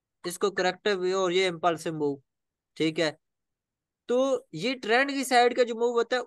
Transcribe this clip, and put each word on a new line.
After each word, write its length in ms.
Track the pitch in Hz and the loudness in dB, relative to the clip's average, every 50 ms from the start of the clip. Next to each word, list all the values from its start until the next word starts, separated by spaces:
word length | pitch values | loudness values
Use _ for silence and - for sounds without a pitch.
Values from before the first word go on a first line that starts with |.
| _ _ _ _ - | _ _ _ _ -10
इसको 260 | 175 175 - 208 196 | -10 -6 -2 -2 -2
करेक्टिव 440 | 190 185 180 180 180 - - 208 202 185 | 0 0 0 -2 -2 -2 -2 -2 0 0
भी 140 | 180 185 185 | 0 0 0
और 180 | 190 190 180 | 0 0 2
ये 140 | 175 185 190 185 | 2 2 0 0
इम्पल्सिव 460 | 170 160 170 175 165 156 - 170 160 | 0 0 0 0 0 -2 -4 -6 -4
मूव, 260 | 151 147 143 139 143 _ _ _ _ _ _ _ _ _ _ _ | -2 -2 -2 -2 -4 _ _ _ _ _ _ _ _ _ _ _
ठीक 220 | - 156 160 156 170 | -2 -2 -2 0 0
है। 180 | 165 151 151 _ _ _ _ _ _ _ _ _ _ _ _ _ _ _ _ _ _ - | -2 -2 -2 _ _ _ _ _ _ _ _ _ _ _ _ _ _ _ _ _ _ -2
तो 380 | 240 254 269 269 262 247 - _ - | 0 2 2 2 0 -4 -6 _ -10
ये 180 | 156 185 254 262 | -6 -4 -4 -4
ट्रेंड 340 | 254 220 214 233 254 277 285 | -4 -2 0 2 2 2 0
की 140 | 269 277 254 | -2 -4 -2
साइड 300 | 247 262 240 247 240 240 | 2 4 4 4 4 4
का 80 | 262 247 | 2 0
जो 100 | 226 233 | 0 0
मूव 180 | 220 233 247 | -2 -2 0
होता 240 | 240 233 226 233 254 | 0 0 0 0 -2
है 60 | 247 247 | -4 -4